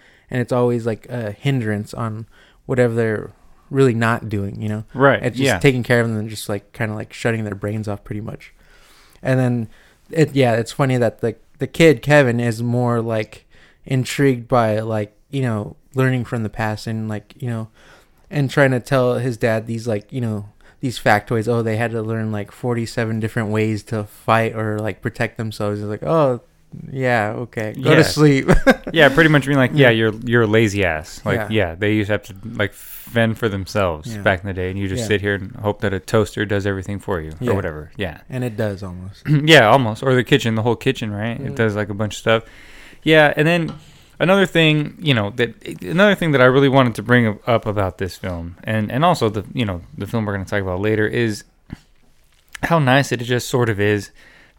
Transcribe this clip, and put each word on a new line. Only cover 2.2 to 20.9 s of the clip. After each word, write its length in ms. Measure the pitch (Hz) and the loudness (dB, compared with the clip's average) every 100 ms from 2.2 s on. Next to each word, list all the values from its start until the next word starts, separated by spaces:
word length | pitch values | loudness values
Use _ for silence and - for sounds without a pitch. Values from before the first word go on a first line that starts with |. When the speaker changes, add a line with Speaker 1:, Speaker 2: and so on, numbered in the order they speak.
| 113 _ _ _ - | -14 _ _ _ -4
Speaker 1:
whatever 280 | 123 123 113 | 0 2 2
they're 360 | 113 107 - - _ _ - | 0 -2 -6 -16 _ _ -4
really 240 | 139 135 | 2 4
not 340 | 113 113 117 110 | 4 0 0 -2
doing, 340 | 104 98 110 | -4 -6 -6
you 60 | 107 | -6
know? 160 | 107 - | -6 -6
Speaker 2:
Right, 300 | - 139 107 | 2 4 4
Speaker 1:
It's 140 | 127 113 | 0 0
just 80 | 135 | 0
Speaker 2:
yeah. 140 | 101 | 2
Speaker 1:
taking 240 | 143 127 | 2 2
care 180 | 110 120 | 2 2
of 60 | 117 | 2
them 80 | 110 | -2
and 120 | 110 | -6
just, 200 | 107 - | -10 -8
like, 240 | 104 - | -8 -8
kinda, 200 | - 110 | -8 -6
like, 200 | 107 - | -6 -10
shutting 320 | - 120 113 107 | -6 -4 -2 -4
their 100 | 101 | -6
brains 320 | 104 110 107 | -6 -6 -6
off 160 | 101 | -8
pretty 180 | - 104 | -8 -10
much. 320 | 107 101 - _ _ _ _ _ _ - | -10 -12 -16 _ _ _ _ _ _ -8
And 160 | - 131 | -2 2
then, 300 | 123 120 110 - _ _ - | 2 0 -4 -12 _ _ -6
it, 240 | 165 151 139 | 0 2 2
yeah, 200 | 123 113 | 2 2
it's 180 | 113 | -2
funny 240 | - 139 127 | -2 0 2
that 240 | 113 - | 0 -2
the, 140 | 117 - _ - | -6 -6 _ -10
the 80 | 135 | -4
kid, 340 | - 165 127 | 4 6 6
Kevin, 400 | 139 147 131 117 | 4 4 4 2
is 200 | 120 110 | -2 -2
more, 380 | 120 120 123 117 | -2 0 0 -2
like, 460 | 113 110 110 - _ - _ _ - | -2 -4 -6 -12 _ -20 _ _ -4
intrigued 640 | 135 117 - 139 123 117 | -2 -2 2 2 2 0
by, 300 | 127 110 107 | 2 2 0
like, 360 | 110 110 104 _ _ | -2 -4 -6 _ _
you 140 | 139 | -4
know, 340 | 131 107 104 - _ | -2 -2 -6 -12 _
learning 320 | 131 131 127 113 | -2 0 0 -2
from 180 | 120 | -4
the 60 | 107 | -6
past 380 | - 110 107 - | -4 -6 -6 -6
and, 200 | 110 110 | -6 -6
like, 260 | 104 - - | -8 -12 -12
you 80 | 123 | -8
know, 220 | 113 110 _ - - _ _ - | -8 -10 _ -20 -20 _ _ -8
and 180 | 147 135 | -4 0
trying 220 | - 139 | 4 4
to 80 | 127 | 2
tell 360 | - 135 123 120 | 0 2 2 0
his 220 | 127 113 | -4 -2
dad 300 | 120 110 113 | 0 0 -4
these, 200 | 117 117 | -6 -4
like, 240 | 107 - | -6 -6
you 80 | 135 | -6
know, 300 | 117 107 101 _ _ _ | -4 -6 -8 _ _ _
these 180 | 135 | -8